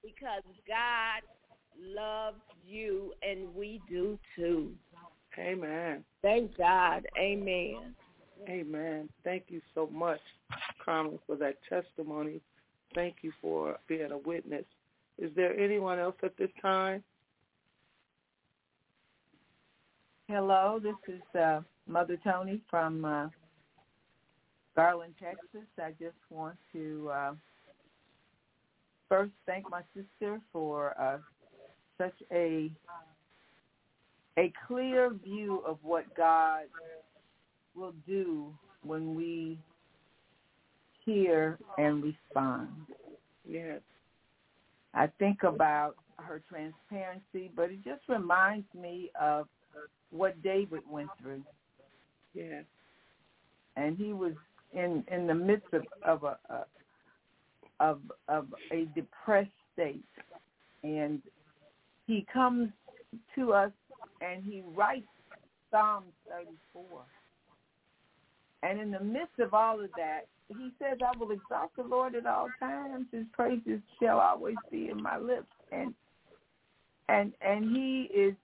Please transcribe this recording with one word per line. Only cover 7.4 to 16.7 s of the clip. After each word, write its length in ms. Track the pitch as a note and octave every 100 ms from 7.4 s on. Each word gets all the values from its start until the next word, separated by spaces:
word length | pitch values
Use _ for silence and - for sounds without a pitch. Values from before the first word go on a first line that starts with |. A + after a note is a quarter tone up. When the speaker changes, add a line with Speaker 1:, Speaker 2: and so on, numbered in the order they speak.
| G3 F3+ E3+ A#2 B2 - - _ - - G3+
Speaker 2:
Amen. 640 | F3+ D#3 D#3 D#3+ D#3 D3+ -
Thank 200 | F3 F#3 F#3
you 140 | E3+ -
so 120 | - D#3
much, 340 | D#3 E3+ D3+ - _ _ - - -
Carmen, 340 | - D#3+ D#3 D3+ -
for 100 | D3
that 200 | C#3+ C#3 -
testimony. 720 | F3+ F3 - D#3 D3+ D3+ D#3+ _ _ _ _ _
Thank 220 | - F3 -
you 100 | D#3+ D#3
for 380 | E3 - - - -
being 240 | D#3+ D3
a 60 | C#3+
witness. 480 | D3+ E3+ - D3 - _ _ _ _ -
Is 160 | E3
there 220 | D#3 F3+ G3+
anyone 400 | G3+ G#3 F#3+ F3+
else 180 | F3+ F#3+
at 140 | F#3 -
this 140 | F#3+ -
time? 420 | G3